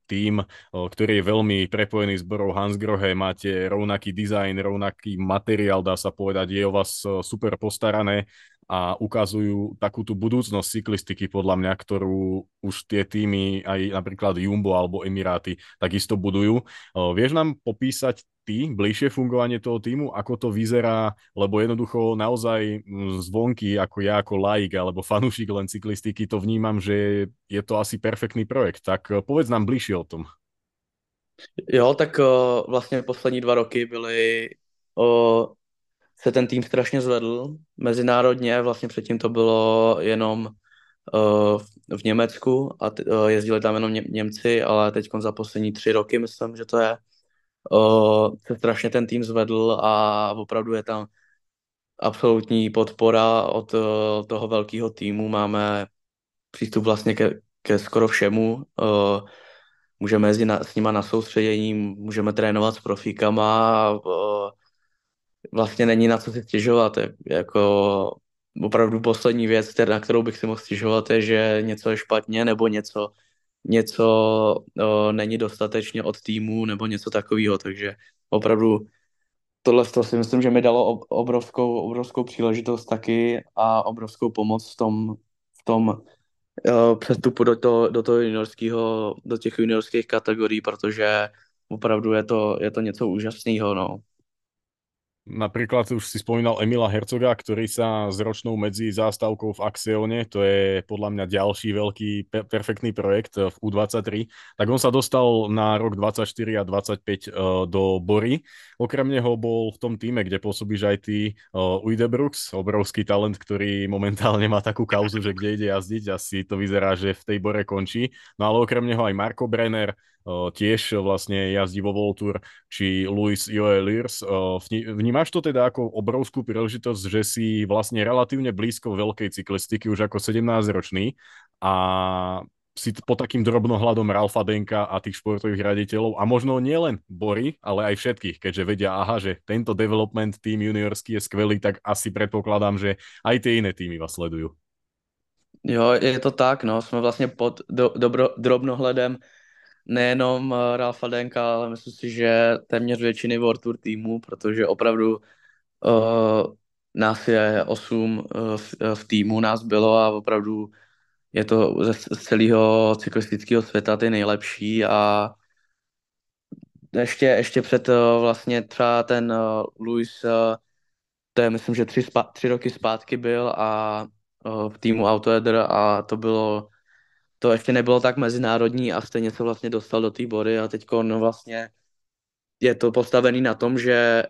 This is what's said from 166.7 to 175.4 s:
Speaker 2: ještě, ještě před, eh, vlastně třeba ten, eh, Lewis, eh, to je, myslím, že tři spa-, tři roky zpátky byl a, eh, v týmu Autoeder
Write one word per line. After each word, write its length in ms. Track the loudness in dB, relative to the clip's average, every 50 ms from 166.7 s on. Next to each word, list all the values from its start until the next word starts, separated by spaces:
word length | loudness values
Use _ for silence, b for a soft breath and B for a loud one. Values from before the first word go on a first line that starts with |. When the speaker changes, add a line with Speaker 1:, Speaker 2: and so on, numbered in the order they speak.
| _ _ _ -8 -4
Speaker 2:
ještě, 300 | -2 -2 -2 0 2 4
ještě 360 | 4 4 4 2 0 0 0
před, 280 | 0 2 2 2 4 4
eh, 40 | 4 6 6 6 4 4
vlastně 420 | 4 2 0 0 -2 -4 -2 -2
třeba 420 | -4 -4 -2 0 2 2 2 2 2
ten, 280 | 0 0 0 0 0
eh, 40 | -2 -2 0 -2 -2 -2 -4 -6 -8 -10
Lewis, 440 | -6 -4 -2 -2 -2 -4 -6 -6 -2
eh, 320 | 0 2 2 2 2 0 -2 _ _ _ _ _ _ _ _ _ _ _ _ _ _ 0
to 80 | 2
je, 80 | 2 2
myslím, 260 | 2 -2 -4 -4 -2
že 100 | 0 0
tři 160 | 0 0 -2
spa-, 300 | -2 0 0 0 0 -2 -4
tři 160 | -4 -2 0
roky 200 | 0 0 -2 -4
zpátky 480 | -6 -2 -2 -2 -2 -4 -6 -6 -8 -4
byl 360 | -2 -2 0 0 0 -2 -2 -2
a, 500 | -2 0 0 0 0 0 -2 -4 -6 -8 _ _ _ _ _ _ -10
eh, 240 | -8 -4 -4 -4 -4
v 80 | -6 -2
týmu 260 | 0 0 2 2 4
Autoeder 500 | 4 2 2 4 2 2 2